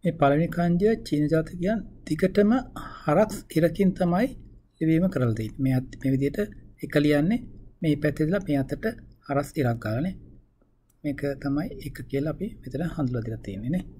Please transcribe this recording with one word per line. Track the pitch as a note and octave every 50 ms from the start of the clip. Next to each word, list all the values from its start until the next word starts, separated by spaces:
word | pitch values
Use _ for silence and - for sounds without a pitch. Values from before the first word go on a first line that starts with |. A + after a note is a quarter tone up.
| -
මේ | F3 D#3+
පළවෙනි | - D3 C#3 C#3+ D3+ E3+
කංජය | E3 - F3 F3 F3 E3+ F3 G3+ G#3+ A3+ A3
චීන | - - - C#3+ D3+
ජාතිකයන් | D3 D#3+ D#3+ D#3 D#3+ - F3 F3 F#3+ A3+ A3 - - - -
දිගටම | - - D#3 D#3 - F#3 - G3+ G#3 G#3 A#3 C4 B3+ - - - - - -
හරස් | - - - D3 F3 G#3+ G#3+ G3+ - - -
ඉරකින් | - D#3+ D#3+ E3 E3 - G3+ F#3
තමයි | E3+ - F#3 F3 E3+ F#3 A#3 C#4 - - - - - - _ _ _
ලිවීම | _ E3+ D#3+ D#3+ D#3+ F3+
කරලා | F#3 F#3 C3+ B2+ A#2 A2
තියෙන්නේ. | A2+ A2 G#2+ - -
මේ | C3 C3 C3
අත්-, | B2+ C3 - -
මේ | - - C3+
විදිහට | C3+ C3 C#3 C#3 C#3 - G#3 G#3 - - - - - _
එක | - - -
ලියන්නේ | D3+ D3 D3 D3 D3 D3 F3 A3+ C4 - - - - - - -
මේ | _ - D#3+ D3
පැත්තේ | D3 D3+ D3+ - - D#3
ඉඳලා | D3+ F#3 G3+ -
මේ | - D3
අතට | C#3 C3+ C#3 C#3+ C3+ - A3+ - - - - - _
හරස් | _ - C#3+ C#3 D3 - -
ඉරක් | E3 C3+ A#2+ A#2 A2+
ගාලානේ. | - A2 G#2+ A#2+ D3+ F#3+ F#3 - - - - - _ _ _ _ _ _ _ _ _ _ _ _ -
මේක | D3 C#3 C#3+ - C#3+ C#3
තමයි | C3 - D3 C#3 D3 F3 - - -
එක | - C#3+ - -
කියලා | C3 - - C#3 C#3 D#3+ C#3+
අපි | - F#3 A3 -
මෙතන | - - B2+ - C3+ E3+
හඳුන්වලා | E3 D#3 - C#3+ B2 B2 A#2+ A2+
දීලා | A2+ A2+ A2+ -
තියෙන්නේ | G2+ F#2+ G2 A2 B2
නේ. | E3 F3+ - - -